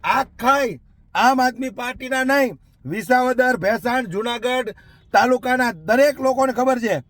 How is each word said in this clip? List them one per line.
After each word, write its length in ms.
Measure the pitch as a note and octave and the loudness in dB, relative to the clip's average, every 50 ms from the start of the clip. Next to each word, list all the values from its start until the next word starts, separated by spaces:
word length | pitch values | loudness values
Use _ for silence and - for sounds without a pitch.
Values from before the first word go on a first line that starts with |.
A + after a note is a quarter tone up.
| - | -2
આખાય 760 | - G#3 B3+ C4+ - _ - A#3 B3 C#4 C#4+ C#4 B3 E3+ B2 _ _ _ _ _ _ _ | 0 0 0 0 -4 _ -4 0 0 2 2 0 -2 -4 -8 _ _ _ _ _ _ _
આમ 260 | - G#3+ B3 C4+ C4 | 2 2 4 4 4
આદમી 300 | B3+ B3+ B3 A3 C4 C4 | 2 0 0 -4 -8 -8
પાર્ટીના 540 | G3 - A#3+ B3 B3+ - C4 B3+ C4 C4 C4 | -8 -8 -10 -10 -10 -10 -8 -4 -2 -2 0
નહીં, 340 | C4 C4+ C#4+ C4+ A#3+ F#3 - _ _ _ _ _ | 2 2 2 2 0 -2 -10 _ _ _ _ _
વિસાવદર, 720 | B2+ D#3+ A3 G#3 D#3+ B3+ B3+ B3+ B3+ B3+ A#3 B3+ B3+ B3+ | -8 -8 -6 0 0 2 2 2 0 2 2 2 2 2
ભેસાણ, 480 | G3 E3 F#3+ A3 A3+ - A#3+ A#3+ C4 B3+ | 0 0 0 0 0 -2 -2 -2 -2 -2
જુનાગઢ 640 | G3+ E3 G3 A3 A#3+ A#3+ A#3+ G#3+ B3 B3+ B3+ B3 A3 F#3 - - - - _ _ _ - | -4 -6 -6 -4 -4 -6 -4 -4 -2 -2 -2 -4 -4 -8 -14 -20 -20 -20 _ _ _ 2
તાલુકાના 600 | G3+ G#3+ B3 B3+ B3 - B3+ B3+ B3+ B3+ A#3+ G#3 | 2 4 4 2 0 0 -2 0 0 0 -2 -4
દરેક 480 | D#3+ D#3 E3 A3 B3 C#4 D4 C#4 - | -6 -2 0 2 4 4 2 2 0
લોકોને 320 | C4+ C4 C4 B3+ C4+ C4 B3 | -2 -2 0 2 0 0 0
ખબર 260 | A3+ B3+ C4 C4 B3 | 0 0 0 0 0
છે 240 | A3+ A3 F#3+ C#3+ B2 | 0 -2 -4 -4 -6